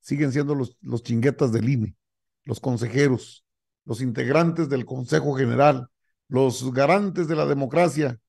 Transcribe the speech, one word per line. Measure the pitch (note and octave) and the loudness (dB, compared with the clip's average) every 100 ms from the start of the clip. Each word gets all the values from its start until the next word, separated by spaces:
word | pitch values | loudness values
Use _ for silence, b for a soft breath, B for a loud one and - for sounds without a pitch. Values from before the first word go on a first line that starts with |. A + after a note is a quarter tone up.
Siguen | - C#3+ D3 | -6 -2 -2
siendo | B2+ C#3 | 0 -2
los, | C#3+ B2 _ | -2 -4 _
los | B2 A#2+ | -8 -8
chinguetas | - A#2 C3 - C3+ | -2 0 0 2 0
del | A2+ A#2 | 0 0
ine, | C3+ G#2+ - _ _ _ _ | 0 -2 -8 _ _ _ _
los | - A#2+ | -10 -8
consejeros, | C3 A#2+ A#2+ A#2+ C#3+ B2 - - _ _ _ _ - | -4 -4 -4 0 2 2 -4 -20 _ _ _ _ -12
los | A2+ | -6
integrantes | B2+ A#2+ B2 D3 E3+ E3 D3+ | -6 -4 0 2 2 0 -2
del | C#3 A#2+ | -2 -4
Consejo | C3 B2 D3+ C#3 | -10 -2 0 0
General, | C3+ C3 A#2+ C#3+ C3+ B2+ _ _ _ _ | 0 0 4 4 4 -4 _ _ _ _
los | B2+ C3+ A#2 B2+ | 2 2 0 -4
garantes | B2+ C#3 F#3 G3+ F3 E3 | 0 2 4 2 -4 -2
de | D#3+ | 0
la | D3 | 0
democracia. | C#3+ C3+ D3+ F3 C#3 D3 A#2+ | 0 0 2 2 2 -2 -4